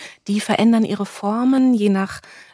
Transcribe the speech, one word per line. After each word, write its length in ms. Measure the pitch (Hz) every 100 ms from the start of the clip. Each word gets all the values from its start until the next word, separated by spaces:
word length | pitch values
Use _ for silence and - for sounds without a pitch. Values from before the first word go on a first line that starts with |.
| - - -
Die 100 | 208
verändern 460 | - - 226 226 220
ihre 200 | 202 196
Formen 680 | - 202 226 254 262 254
je 160 | 226 208
nach 320 | 190 190 - - - -